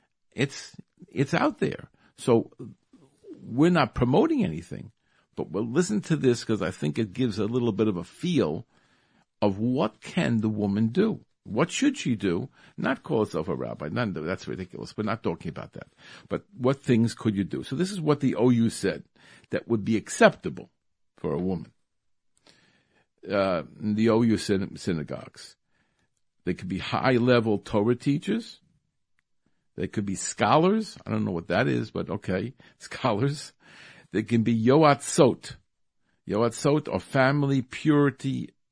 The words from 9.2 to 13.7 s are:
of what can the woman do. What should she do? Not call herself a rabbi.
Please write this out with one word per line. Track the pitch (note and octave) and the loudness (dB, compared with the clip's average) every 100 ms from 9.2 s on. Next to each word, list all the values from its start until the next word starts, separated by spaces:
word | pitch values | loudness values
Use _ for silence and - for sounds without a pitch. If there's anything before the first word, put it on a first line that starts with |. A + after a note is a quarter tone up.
| _ _ | _ _
of | G#2 G2 | -2 0
what | A#2 C3 G#3+ - | 0 0 -2 -4
can | - - D3+ A2+ | -8 -2 0 2
the | A2 | 0
woman | G#2+ G2+ G2+ A2+ | 0 0 2 2
do. | B2+ A3 - _ _ - | 2 0 -2 _ _ -6
What | G#2 F3 | -2 -2
should | - C#4+ - | 0 -2 0
she | D#3 A2 | -2 -2
do? | G2 F2 C3+ _ - - | 0 -2 -4 _ -18 -6
Not | - C4 | -4 -4
call | - B2+ G#2 | -2 -2 0
herself | E2 E2 | -2 -4
a | C2+ | -4
rabbi. | A#1+ | -6